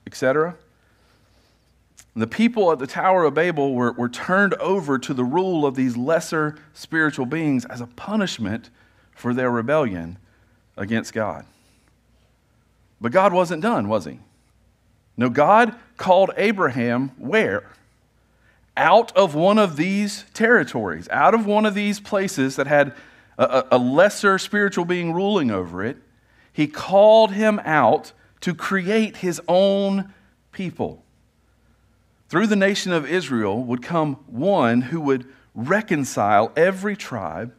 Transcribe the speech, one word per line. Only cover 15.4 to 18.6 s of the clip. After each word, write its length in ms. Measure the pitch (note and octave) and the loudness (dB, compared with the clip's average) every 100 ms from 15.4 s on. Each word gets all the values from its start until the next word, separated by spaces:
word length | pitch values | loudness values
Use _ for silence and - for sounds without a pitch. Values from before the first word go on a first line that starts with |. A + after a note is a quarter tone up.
| D3+ G#3+ A#3 - _ - | 4 6 4 -2 _ -6
called 340 | F#3+ F3+ F#3+ - | 2 4 4 0
Abraham 760 | G3+ G3 D3+ B2 A#2+ B2 C3+ - | 0 0 0 0 -2 -2 -4 -8
where? 520 | C3 A3 C#3+ G2+ - _ _ _ _ _ _ _ _ _ | -2 0 0 -2 -8 _ _ _ _ _ _ _ _ _